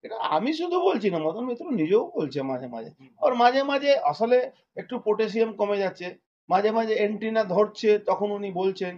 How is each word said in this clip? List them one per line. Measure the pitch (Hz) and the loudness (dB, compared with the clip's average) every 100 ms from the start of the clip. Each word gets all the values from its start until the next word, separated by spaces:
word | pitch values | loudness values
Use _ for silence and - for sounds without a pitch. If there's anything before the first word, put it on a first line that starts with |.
এটা | - 220 - 156 | -12 -6 -2 0
আমি | 233 | 0
শুধু | 311 349 359 370 | -2 -2 2 2
বলছি | 269 202 | 2 0
না, | 170 156 | 0 -2
মদন | 180 254 | -4 -6
মিত্র | 240 330 233 | -6 -4 -2
নিজেও | 156 208 339 285 | 2 2 2 -4
বলছে | 151 139 | -4 -4
মাঝে | 135 127 127 117 | -4 -6 -8 -12
মাঝে। | 113 _ 135 _ | -14 _ -20 _
আর | 277 247 | 0 4
মাঝে | 240 262 | 4 4
মাঝে | 277 277 285 277 - | 0 0 2 2 2
আসলে | 147 226 247 262 _ _ - | 0 2 2 2 _ _ -14
একটু | 185 247 - | -8 -6 -2
পটাশিয়াম | 208 220 208 226 202 | 0 0 0 -2 0
কমে | 202 202 | -2 0
যাচ্ছে, | 190 185 180 185 _ _ _ | -2 -4 -12 -12 _ _ _
মাঝে | 185 208 226 | 2 2 0
মাঝে | 220 214 | 0 0
অ্যান্টেনা | 208 208 220 220 | 0 -2 -2 -2
ধরছে, | 208 180 208 - 220 208 202 | 0 2 0 2 2 4 2
তখন | 190 208 202 | -2 -2 -4
উনি | 202 180 | -6 -2
বলছেন | 190 190 180 | -2 -2 -8